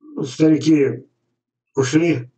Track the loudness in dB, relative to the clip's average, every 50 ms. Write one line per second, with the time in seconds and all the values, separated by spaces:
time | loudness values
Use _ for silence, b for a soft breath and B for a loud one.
0 | _ -16 -10 -10 -10 -10 -4 0 2 2 2 2 2 2 2 2 2 0 -2 -6
1 | -12 _ _ _ _ _ _ _ _ _ _ _ _ _ _ -4 -4 0 0 0
2 | 0 0 -2 -4 -6 -12 _